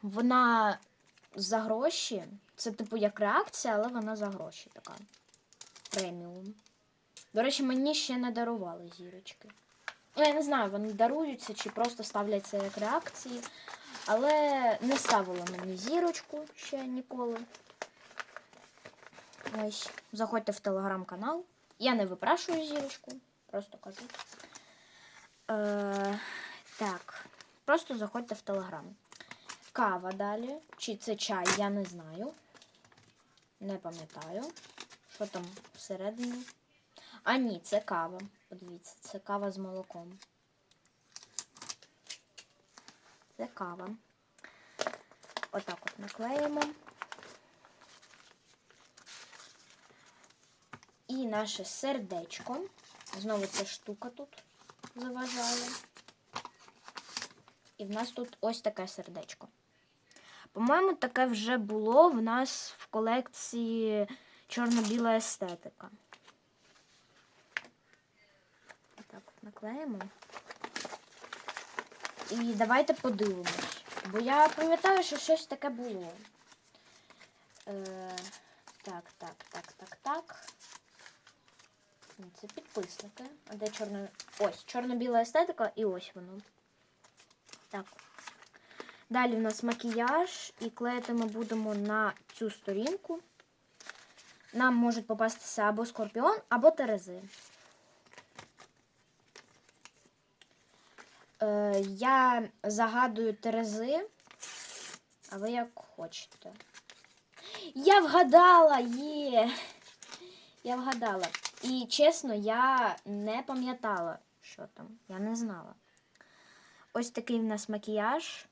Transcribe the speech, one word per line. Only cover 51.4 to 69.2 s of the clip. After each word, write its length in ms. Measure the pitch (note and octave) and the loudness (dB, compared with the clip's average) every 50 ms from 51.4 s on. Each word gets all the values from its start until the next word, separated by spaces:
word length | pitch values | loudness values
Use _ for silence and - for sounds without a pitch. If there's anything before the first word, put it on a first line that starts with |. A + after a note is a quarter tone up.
| G#3+ - - - - | 0 -2 -4 -6 -8
сердечко. 920 | - - - - C4+ C#4 C4 G#3 F3+ F#3 E3+ E3+ E3 - - - - B3 D4 F#4 G4 - - - - - - - - - F#3+ | -8 -8 -6 -4 -2 -2 -2 -4 -4 -6 -8 -8 -8 -12 -12 -8 -8 -6 -6 -8 -10 -12 -20 -20 -20 -20 -20 -16 -14 -12 -8
Знову 280 | G3 A3 A3 G3+ G3 | -4 -2 -2 -2 -2
ця 180 | F#3 - - G3+ | -2 -4 -4 -4
штука 460 | G3 - - - - G#3 G#3 - B3 | -4 -6 -12 -10 -12 -12 -10 -10 -14
тут 340 | A#3+ B3+ C#4+ - - - - _ _ _ - - - _ - - - | -12 -12 -16 -16 -16 -20 -20 _ _ _ -20 -20 -20 _ -20 -18 -14
заважає. 720 | A#3+ A#3+ B3+ B3 B3 B3+ B3 B3 B3 A#3+ A#3 A#3+ A#3+ B3 B3 B3+ - - - _ - - - - _ _ _ - - - - - - - - - _ _ - - - - - - - - - - - - - _ _ _ - _ _ | -10 -10 -8 -6 -6 -6 -6 -4 -4 -2 -2 -2 -2 -4 -6 -8 -10 -14 -16 _ -20 -20 -20 -20 _ _ _ -12 -12 -12 -12 -18 -18 -20 -20 -20 _ _ -18 -18 -18 -18 -10 -8 -8 -8 -8 -14 -20 -20 -20 _ _ _ -20 _ _
І 60 | G#3+ | -8
в 60 | G3 | -6
нас 200 | G#3 G#3+ A#3 A#3+ | -4 -4 -4 -6
тут 260 | - - B3 A#3+ - _ | -6 -8 -10 -10 -8 _
ось 200 | - A3 A3+ A#3 | -2 -2 -2 0
таке 280 | - G#3+ G#3 - F#3 F#3+ | -4 -4 -4 -4 -8 -8
сердечко. 600 | - - F3+ - E3+ G#3+ G3+ - - _ - - _ _ _ _ _ _ _ _ _ _ _ _ - - - - - - - - _ | -8 -12 -14 -12 -12 -14 -12 -14 -16 _ -18 -20 _ _ _ _ _ _ _ _ _ _ _ _ -20 -20 -20 -20 -20 -20 -20 -14 _
По-моєму, 420 | G3 A3+ A#3+ D4 E4+ F#4 F#4+ E4+ | 0 4 6 6 6 6 4 4
таке 320 | - - B3 - B3+ B3+ | 2 -2 0 2 4 4
вже 300 | B3+ A#3 G#3 G#3+ A3+ B3 | 4 2 -2 0 0 0
було 520 | B3 G#3+ G3+ G#3+ G#3+ G#3+ A3 A#3 C#4 E4 F4+ | 0 0 0 -2 0 2 6 8 10 10 10
в 140 | D4+ A#3 A3+ | 8 4 0
нас 520 | A3+ A3+ B3 C4+ C4 - - - - - - | 2 2 0 0 0 -2 -6 -8 -10 -12 -16
в 80 | - | -18
колекції 1200 | - - A3 A3 A3+ A3+ B3+ B3 A#3+ - - - - - A#3 A#3 A3+ A3+ A3+ A3+ A3 G#3+ G#3+ G3+ G#3 B3+ - - - - - - _ | -6 -4 -2 0 2 2 0 0 -4 -10 -12 -10 -8 -4 -4 -2 -2 0 0 0 0 2 0 0 -2 -4 -16 -18 -20 -20 -20 -16 _
чорно-біла 680 | - A#3+ A#3+ A#3 A#3 A#3 A3+ G#3 A3 A#3+ A#3 A#3 A3+ | -4 0 2 4 4 4 4 2 0 2 2 4 4
естетика. 720 | A3+ A3 - - - G3 F3+ F3 E3 - - _ _ - F#3+ G#3 G#3+ _ _ - - _ - - _ _ _ _ _ _ - - - _ _ _ _ _ _ _ _ _ _ _ _ _ _ _ - - - _ _ _ _ - _ _ _ _ _ _ _ _ _ _ _ _ _ _ - - _ _ _ _ - | 4 2 0 -4 -4 -6 -6 -6 -10 -14 -18 _ _ -20 -20 -20 -20 _ _ -20 -20 _ -20 -20 _ _ _ _ _ _ -20 -20 -20 _ _ _ _ _ _ _ _ _ _ _ _ _ _ _ -10 -10 -10 _ _ _ _ -20 _ _ _ _ _ _ _ _ _ _ _ _ _ _ -20 -20 _ _ _ _ -20
Отак 220 | G#3+ _ - G3 | -20 _ -20 -20